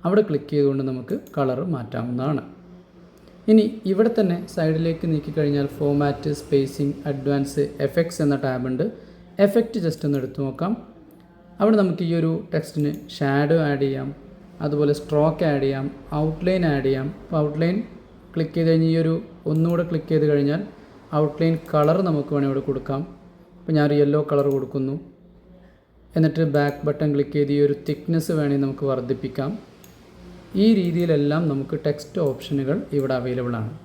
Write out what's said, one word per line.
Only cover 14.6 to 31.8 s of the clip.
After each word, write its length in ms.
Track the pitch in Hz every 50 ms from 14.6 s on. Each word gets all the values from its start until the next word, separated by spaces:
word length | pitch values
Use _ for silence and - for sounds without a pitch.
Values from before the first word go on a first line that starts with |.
| 160
അതുപോലെ 280 | 147 147 147 147 143 147 147
സ്ട്രോക്ക് 440 | - - 151 147 151 160 156 156 180 156
ആഡ് 140 | 143 139 135
ചെയ്യാം, 200 | 135 139 135 135 143 - - - - 151 151 156
ഔട്ട്ലൈൻ 400 | 160 156 - 175 185 190 185 175 160 143
ആഡ് 120 | 139 131
ചെയ്യാം. 200 | 135 135 131 135 151 - - -
അപ്പോൾ 140 | - 170 156 151
ഔട്ട്ലൈൻ 320 | 147 147 156 165 170 185 214 - - - - - - - - - - -
ക്ലിക്ക് 220 | 165 160 160 -
ചെയ്ത് 120 | 170 165 165
കഴിഞ്ഞ് 180 | 165 160 160 160 160
ഈ 20 | 165 165
ഒരു 100 | 160 160 165 - - - - - 165
ഒന്നുകൂടെ 320 | 156 160 160 170 170 170 170 170
ക്ലിക്ക് 200 | 170 156 - - 160
ചെയ്ത് 120 | 151 151 151
കഴിഞ്ഞാൽ 300 | 147 143 143 143 151 175 202 - - - - - - - - - - 151
ഔട്ട്ലൈൻ 320 | 156 147 147 - 170 165 165 160 - -
കളർ 260 | - 151 147 156 160 185 190 180
നമുക്ക് 220 | 156 147 139 - 151
വേണമെങ്കിൽ 180 | 143 139 139 135
ഇവിടെ 100 | 139 135 -
കൊടുക്കാം. 320 | 131 131 123 - 143 139 170 - - - - - - - - - - -
അപ്പോൾ 140 | - - 160
ഞാനൊരു 180 | 151 147 143 147 147
യെല്ലോ 180 | 143 143 143 151 147 -
കളർ 160 | 147 143 139 143 139
കൊടുക്കുന്നു. 400 | 135 135 127 - 139 135 135 139 - - - - - - - - - _ - - - - - - _ _ _ _ _ - - -
എന്നിട്ട് 260 | 165 160 156 156 160 160 147 139
ബാക്ക് 260 | 147 143 143 143 - -
ബട്ടൺ 220 | 147 147 - 156 151 143
ക്ലിക്ക് 200 | 143 139 - -
ചെയ്ത് 160 | 147 143 139 143
ഈ 40 | 143 143
ഒരു 100 | 143 143 143 -
തിക്നെസ് 440 | - 147 - - - 165 165 160 - 170 156
വേണമെങ്കിൽ 240 | 147 143 143 139 139
നമുക്ക് 200 | 135 135 - 143 135
വർദ്ധിപ്പിക്കാം. 600 | 131 127 120 120 131 117 - 127 - - 131 151 220 208 - - - - - - - - - - - - - - - - - - - 190 202
ഈ 40 | 226 226 196
രീതിയിലെല്ലാം 640 | 175 175 160 175 175 170 160 147 143 143 151 165 175 156
നമുക്ക് 240 | 139 139 139 - 160 151